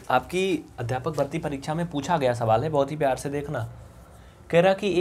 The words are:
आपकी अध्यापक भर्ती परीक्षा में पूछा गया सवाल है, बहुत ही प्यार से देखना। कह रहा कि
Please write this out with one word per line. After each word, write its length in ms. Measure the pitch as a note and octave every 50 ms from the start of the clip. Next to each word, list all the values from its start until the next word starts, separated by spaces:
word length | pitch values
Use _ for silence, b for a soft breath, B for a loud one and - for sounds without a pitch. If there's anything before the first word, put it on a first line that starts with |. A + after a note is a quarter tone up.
| - -
आपकी 540 | - B2+ B2+ - - F3+ F#3+ G3 F3 - - - - -
अध्यापक 380 | A#2+ A#2 C3 B2+ B2+ - D3+
भर्ती 220 | D#3 C#3+ C#3 - E3
परीक्षा 360 | D3+ D3+ C#3+ C3+ C#3 - D#3
में 100 | E3 F3 E3+
पूछा 260 | - C#3+ C#3 - F3+ D#3+
गया 140 | C3+ B2+ A#2+
सवाल 300 | A2+ A#2+ A2 A2 A2 B2+
है, 60 | D#3+
बहुत 200 | D#3 C#3+ C#3 C3+
ही 60 | D3+
प्यार 200 | D3+ D3+ C3+ B2+
से 140 | B2+ - C#3+
देखना। 360 | C#3 D3 C#3+ D3 D#3 C3 A2 A#2 - - - - B B B B B B B B B B B -
कह 100 | - E3
रहा 120 | F3 F#3+ G3
कि 180 | G3 G#3 G3+ F3 E3+